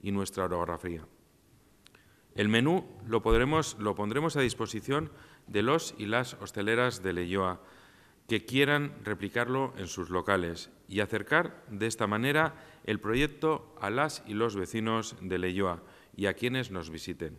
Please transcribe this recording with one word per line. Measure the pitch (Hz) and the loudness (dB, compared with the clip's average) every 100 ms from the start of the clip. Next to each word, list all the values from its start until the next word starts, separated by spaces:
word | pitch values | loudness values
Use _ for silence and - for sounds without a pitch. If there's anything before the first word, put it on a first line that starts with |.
y | 101 | -2
nuestra | 98 98 - 92 | -2 -2 -2 -2
orografía. | 87 85 85 90 82 78 - _ _ _ - _ _ - - - _ _ - | 0 -2 -4 -6 -8 -10 -20 _ _ _ -20 _ _ -20 -20 -20 _ _ 0
El | 107 | 4
menú | 113 131 180 - - - | 6 6 2 0 -14 0
lo | 110 | 0
podremos, | 113 113 127 156 151 104 | 6 6 6 2 0 -2
lo | 104 98 | -2 0
pondremos | 104 123 160 151 | 0 0 0 2
a | |
disposición | 127 - 110 110 - 139 156 - - - - | 0 0 -4 -6 -2 -2 -2 -12 -20 -20 -4
de | 101 | 0
los | 110 160 156 - | 4 2 0 -6
y | 104 | -2
las | 113 127 - | 0 -2 -8
hosteleras | 101 - 101 113 123 101 | -10 -4 0 4 2 0
de | 92 | -2
Leioa | 87 87 95 92 90 - - - - - _ _ | -2 0 0 0 -2 -10 -20 -20 -20 -20 _ _
que | 110 - | -2 0
quieran | 127 139 147 143 - | 2 4 2 0 -6
replicarlo | 104 101 98 117 120 131 135 - | -6 -4 -2 -2 0 0 -2 -4
en | 92 | -8
sus | - 82 | -6 -2
locales | 90 87 98 87 85 - - - | -2 4 2 2 -4 -10 -18 -6
y | 98 | -2
acercar | 101 107 98 151 170 - - | 0 -2 2 2 2 -4 -12
de | 104 110 | -4 -2
esta | 110 107 | 0 0
manera | 107 127 147 160 - - - - | 2 2 2 2 -2 -20 -14 -4
el | 107 | -2
proyecto | 104 120 151 147 156 156 - - | 0 2 2 0 0 0 -4 -6
a | 98 | -2
las | 113 151 - - | 0 0 -2 -6
y | 104 | -2
los | 113 101 | 0 0
vecinos | 90 113 110 113 107 - | -4 -2 0 0 -2 -8
de | 92 90 | -4 0
Leioa | 90 90 98 85 - - - - | 0 0 0 -2 -8 -20 -20 -2
y | 98 | -2
a | |
quienes | 92 120 131 107 | 0 -2 -2 -4
nos | 95 78 | -6 -8
visiten. | 80 - 85 80 | -10 -8 -8 -8